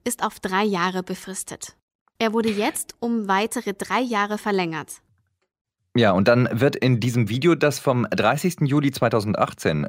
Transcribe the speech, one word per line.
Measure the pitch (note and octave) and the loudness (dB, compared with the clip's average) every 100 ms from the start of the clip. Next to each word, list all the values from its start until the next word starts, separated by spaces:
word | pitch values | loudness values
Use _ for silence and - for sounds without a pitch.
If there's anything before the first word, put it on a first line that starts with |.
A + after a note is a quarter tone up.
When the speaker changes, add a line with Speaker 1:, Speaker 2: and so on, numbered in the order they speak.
Speaker 1:
ist | A#3+ - | -8 -6
auf | G#3+ - | -6 -6
drei | F#3+ F#3+ | -4 0
Jahre | G#3+ F#3+ F3+ F#3 | 0 0 -2 -4
befristet. | F#3 F#3 - F#3+ - - - - _ _ _ - | -6 -10 -10 -12 -12 -12 -16 -18 _ _ _ -4
Er | A3+ | -2
wurde | A3 A3 | 0 0
jetzt | G3+ A#3 - - - | 0 -2 -4 -10 -8
um | A#3 A#3 G3 | -4 -2 0
weitere | F#3+ A3 B3 G#3+ | 0 -2 -4 -6
drei | G3 G#3 G3+ | -6 -4 -2
Jahre | B3+ G#3+ G3+ G#3 | -2 -2 -2 -4
verlängert. | G#3+ G3 F3 D#3+ - - _ _ _ _ _ _ _ _ _ A#2+ | -2 -2 -2 -6 -10 -16 _ _ _ _ _ _ _ _ _ 4
Speaker 2:
Ja, | A2 | 4
und | F#2 G2+ | 6 6
dann | A#2+ B2 | 6 4
wird | A#2 C#3 C#3+ | 2 0 2
in | B2+ A#2+ | 2 2
diesem | A#2 B2 G#2+ | 0 0 0
Video, | A2+ E3 D#3 | 0 2 2
das | D3 C#3 | 2 0
vom | - B2 A2 | 0 0 0
dreißigsten | F#2+ G#2+ C#3 F#3 - C#3+ | 0 2 2 0 0 0
Juli | C#3+ C#3 | 2 0
zweitausendachtzehn | - B2 A#2 G#2 G2 A#2+ - G2 D2+ | 0 0 2 0 0 -2 -2 -2 0